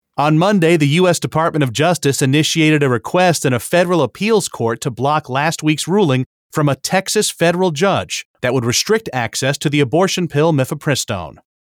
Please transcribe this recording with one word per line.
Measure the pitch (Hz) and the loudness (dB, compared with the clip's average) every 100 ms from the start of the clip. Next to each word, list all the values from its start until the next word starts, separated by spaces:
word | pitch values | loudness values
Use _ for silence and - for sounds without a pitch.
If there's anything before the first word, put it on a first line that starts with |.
| _ - | _ -2
On | 147 156 | 2 2
Monday, | 190 202 160 170 | 2 2 2 2
the | 143 | 2
U | 165 180 | 2 2
S | 165 | 0
Department | 135 156 165 156 | -2 -2 -2 0
of | 131 | -2
Justice | 110 165 170 143 131 | 0 0 0 0 0
initiated | 135 147 151 160 156 156 | 0 2 0 2 2 2
a | 143 | 2
request | 120 - 180 185 160 143 | 0 -2 0 2 2 0
in | |
a | 120 | -2
federal | - 175 180 175 | 0 0 2 0
appeals | 131 - 208 214 - | -2 -2 0 0 -2
court | - 117 120 | -4 -4 -4
to | 143 | -6
block | 113 135 151 139 | -4 -2 -2 -2
last | 131 156 - | -4 -2 -2
week's | 151 156 - | -2 -2 0
ruling | 202 170 127 131 _ _ | 0 2 0 -2 _ _
from | - 147 | 0 0
a | 135 | 0
Texas | - 190 190 214 208 | -2 -4 -2 -2 -2
federal | - 170 175 185 | 0 0 2 0
judge | 143 196 139 90 - - - | 0 0 0 -4 -10 -12 -6
that | 127 | -2
would | 131 117 | 0 0
restrict | 113 - 220 - | -2 0 -2 -2
access | 127 113 - 131 139 | -6 -6 -4 -4 -2
to | 151 | 0
the | 143 | 2
abortion | 131 151 190 - 170 | 2 2 0 0 -2
pill | 143 165 | 2 2
mifepristone. | 147 127 151 156 131 - 98 78 55 _ _ | 2 0 -4 -2 -2 -2 -6 -8 -16 _ _